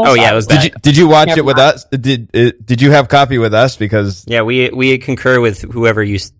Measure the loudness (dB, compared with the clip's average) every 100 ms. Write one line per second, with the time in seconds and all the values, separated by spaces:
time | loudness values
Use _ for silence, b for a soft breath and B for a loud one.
0 | 2 2 2 0 0 0 0 -2 0 4
1 | 4 4 2 0 0 2 2 0 -6 -6
2 | -4 -4 -4 0 0 0 -6 0 2 2
3 | 2 0 0 0 0 0 0 -2 -4 -2
4 | -4 -8 -6 -4 -2 -2 -2 -2 -2 -2
5 | -4 -4 0 0 0 -4 -8 -2 -2 0
6 | -2 -6 -8 -16